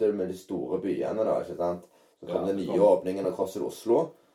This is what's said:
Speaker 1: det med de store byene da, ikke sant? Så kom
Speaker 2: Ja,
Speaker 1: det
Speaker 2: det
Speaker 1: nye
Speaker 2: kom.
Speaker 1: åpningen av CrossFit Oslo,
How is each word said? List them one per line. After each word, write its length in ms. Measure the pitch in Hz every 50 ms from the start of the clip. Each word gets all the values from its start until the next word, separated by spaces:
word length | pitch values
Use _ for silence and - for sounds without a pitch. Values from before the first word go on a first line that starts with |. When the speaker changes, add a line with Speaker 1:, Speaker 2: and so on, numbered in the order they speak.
| 110
Speaker 1:
det 80 | 104 101
med 120 | 98 92 90
de 80 | 90
store 420 | - - - 95 87 - - 92 87
byene 420 | 98 92 - - - - 104 110 110
da, 160 | 101 - - -
ikke 140 | 87 -
sant? 280 | 85 87 87 87 90 - _ _ _ _ _ _ _
Så 60 | -
kom 140 | - - -
Speaker 2:
Ja, 40 | 87
Speaker 1:
det 80 | 98 98
Speaker 2:
det 100 | 98 87
Speaker 1:
nye 100 | - -
Speaker 2:
kom. 260 | 92 101 - 92 92 90
Speaker 1:
åpningen 220 | 92 95 98 92
av 80 | 92 90
CrossFit 260 | 98 95 92 - 101 -
Oslo, 480 | - - - - 110 120 156 165 156 - _ _ _ _